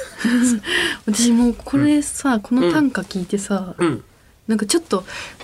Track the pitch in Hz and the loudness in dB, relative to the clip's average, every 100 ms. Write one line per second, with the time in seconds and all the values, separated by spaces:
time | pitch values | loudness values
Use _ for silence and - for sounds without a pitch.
0 | 523 - 240 240 247 226 339 - - - | -12 -4 0 2 2 0 -2 -2 -2 -4
1 | - 208 240 233 240 233 - 277 294 294 | -4 0 4 4 4 0 -2 2 2 2
2 | 294 - 277 226 - 247 339 320 277 196 | 0 -4 -2 -2 0 2 2 2 2 0
3 | 196 190 180 202 196 196 185 - 175 120 | -4 -6 -4 -4 -2 -4 -4 -2 -2 -2
4 | - _ _ _ - 214 208 339 - 196 | -8 _ _ _ -2 -2 2 0 0 -2
5 | 185 - - - | -4 -14 -16 -4